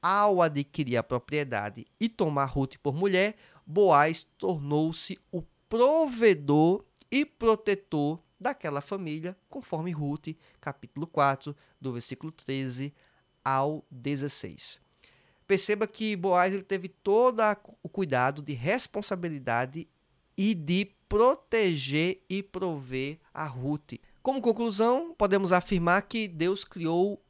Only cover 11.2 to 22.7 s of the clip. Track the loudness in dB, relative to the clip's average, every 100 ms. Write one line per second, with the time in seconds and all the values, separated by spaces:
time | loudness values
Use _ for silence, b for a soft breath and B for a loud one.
11.2 | 2 2 -6 -14 b b -8 -8 -8 -10
12.2 | -12 -14 -8 -6 -6 -6 -10 b b b
13.2 | b _ -2 0 -2 -4 _ -10 -6 -4
14.2 | -4 -6 -8 -8 -8 -8 _ _ b b
15.2 | b b _ 0 2 0 -2 -2 -4 -2
16.2 | 2 4 2 0 -4 -6 -6 _ 2 4
17.2 | 4 4 0 0 -8 -18 -10 -6 -2 2
18.2 | 0 -2 -10 -6 -2 -2 -2 -6 -6 -6
19.2 | -6 -6 -2 -2 -2 -8 -16 _ _ _
20.2 | _ -2 0 0 0 0 0 _ _ 4
21.2 | 4 4 _ 0 2 0 -2 0 0 -4
22.2 | _ -6 -6 -6 -6